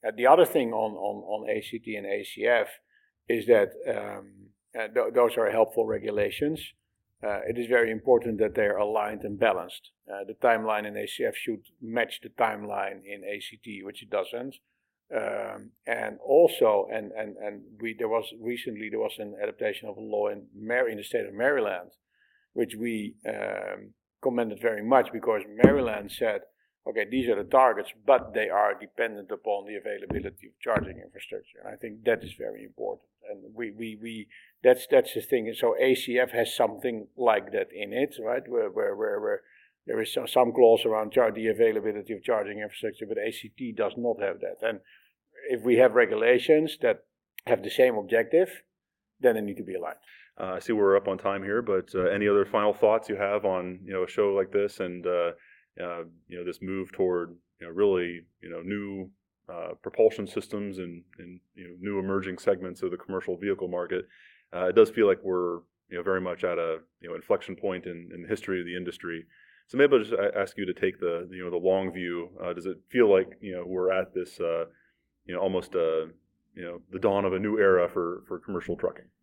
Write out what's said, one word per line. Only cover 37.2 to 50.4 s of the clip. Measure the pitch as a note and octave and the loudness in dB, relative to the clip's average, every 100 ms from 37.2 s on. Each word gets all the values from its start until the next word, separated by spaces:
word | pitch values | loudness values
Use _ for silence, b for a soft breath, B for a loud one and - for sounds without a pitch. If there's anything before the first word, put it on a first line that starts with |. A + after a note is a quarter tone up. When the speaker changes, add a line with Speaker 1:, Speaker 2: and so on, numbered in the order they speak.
| A#2+ G#2+ G2 | 4 4 2
Speaker 1:
that | G#2 F#2+ | -4 -4
in | F2+ G2+ | -8 -6
it, | A2+ C#3+ - | -2 -2 -2
right? | A2 B2 B2 | -4 -4 -2
Where, | A#2+ G#2+ | -2 -2
where, | F#2 G#2 | -2 -4
where, | G2+ G#2+ G2+ | -2 -2 -2
where | G#2+ G2+ b b b b - | -2 -4 b b b b -6
there | A2+ | -4
is | A2 | -2
so-, | - B2 | -4 0
some | - B2 | 4 4
clause | A#2+ A#2 A2+ A#2 | 8 8 8 4
around | A2 G#2+ | -2 0
char-, | C3 A#2 | 2 2
the | A2 A2 | 2 -2
availability | G#2 A2+ G#2+ G#2 G#2 F#2+ | 4 4 4 -2 -6 -6
of | G#2 | -10
charging | - A2+ G2+ G#2 | -2 -2 -2 -6
infrastructure, | G#2+ - A2+ G2 G#2+ | -10 -8 -10 -8 -8
but | G#2 | -6
A | G#2 | -6
C | A2+ A2 - | -8 -16 -12
T | B2+ | -10
does | G#2+ G#2 - | -4 -4 -2
not | A#2+ G#2 | -4 -2
have | G2+ F2+ | -2 -4
that. | G2 F#2 A2+ | -8 -6 -6
And | G#2+ b b b b _ - C#3+ | -6 b b b b _ -18 -6
if | B2 | -4
we | A2+ A#2 | 2 6
have | B2 | 8
regulations | A2+ A2+ G#2+ A2+ B2 - D#3 D#3 - | 8 4 4 4 4 6 4 4 0
that | A#2+ G#2 _ _ _ - - | 0 0 _ _ _ -20 -2
have | A#2+ | -2
the | G#2+ | -2
same | - B2+ A2+ | 4 4 4
objective, | F#2+ A2+ A2+ D#3+ F#3 - _ _ _ _ _ _ | 0 0 4 2 2 -2 _ _ _ _ _ _
then | B2+ | 2
they | A2 | 2
need | G#2 G2 | -2 -8
to | |
be | F#2 | -8
aligned. | F#2 E2+ - _ B B | -6 -8 -10 _ B B
Speaker 2:
Uh, | _ | _